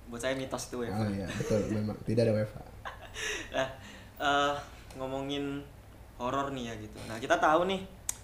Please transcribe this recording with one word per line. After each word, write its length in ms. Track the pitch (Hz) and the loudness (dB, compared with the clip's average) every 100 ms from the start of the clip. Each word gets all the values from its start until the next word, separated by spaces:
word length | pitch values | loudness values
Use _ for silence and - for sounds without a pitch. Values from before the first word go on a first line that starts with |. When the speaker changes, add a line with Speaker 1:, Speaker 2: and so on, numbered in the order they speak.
| - | -12
Speaker 1:
buat 80 | 120 | -4
saya 160 | 131 | -2
mitos 360 | 135 131 127 - | 0 -2 -4 -4
itu 120 | 123 | -4
W 40 | |
F 40 | 117 | -2
H. 60 | 101 | 0
Speaker 2:
Oh 120 | 107 | 2
iya, 180 | 98 92 | 0 -2
betul, 300 | 101 - 107 95 | -2 2 2 4
memang 260 | 107 107 - | 0 0 -2
tidak 220 | - 110 | 0 4
ada 100 | 113 | 6
W 80 | 107 | 4
F 120 | 107 | 2
H. 40 | - - - - - - | -4 -14 -14 -12 -12 -12
Speaker 1:
<laughs> 440 | - - - - | -6 -4 -4 -4
Nah, 160 | 139 131 - - - - - | -2 -2 -4 -14 -16 -16 -2
eh, 360 | 143 143 143 143 - - - | 4 6 4 2 -4 -14 -14
ngomongin 500 | 131 131 135 139 143 143 143 143 - - - - - | -8 -4 -2 -2 -2 -2 -4 -8 -14 -18 -18 -16 -6
horor 320 | 123 135 139 | -2 0 0
nih 140 | 135 117 | -2 -4
ya 80 | 107 | -6
gitu. 200 | 104 - | -8 -10
Nah, 120 | 107 113 | -8 -4
kita 200 | 131 170 | 4 6
tahu 280 | 170 160 185 | 8 8 6
nih 180 | 190 185 - - - | 2 -2 -8 -8 -8